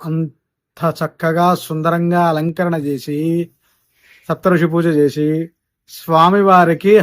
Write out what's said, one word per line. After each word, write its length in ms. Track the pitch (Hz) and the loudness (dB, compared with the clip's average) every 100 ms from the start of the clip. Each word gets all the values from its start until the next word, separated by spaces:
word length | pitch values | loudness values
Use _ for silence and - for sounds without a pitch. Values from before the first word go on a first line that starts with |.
| 160 | -6
అంత 840 | 160 156 - _ _ _ - 165 156 | -6 -6 -10 _ _ _ -8 -6 -4
చక్కగా 480 | 156 - 165 165 175 180 | -8 -6 -4 0 0 0
సుందరంగా 580 | - 160 160 170 170 175 170 | -4 -6 -2 -2 0 0 0
అలంకరణ 440 | 156 160 160 175 165 143 | 0 -4 -4 -4 -4 -4
చేసి, 320 | 139 151 147 160 170 170 _ _ _ _ _ _ _ - | -6 -6 -6 -4 -4 -6 _ _ _ _ _ _ _ -10
సప్త 200 | 160 190 | -4 0
ఋషి 140 | 175 165 | 0 0
పూజ 120 | 170 170 151 | 0 0 2
చేసి 280 | 147 147 151 160 165 _ _ _ _ - | 0 0 -2 -4 -6 _ _ _ _ -16
స్వామివారికి 960 | - 160 170 202 196 180 170 160 196 214 | 0 4 4 4 4 4 4 2 4 4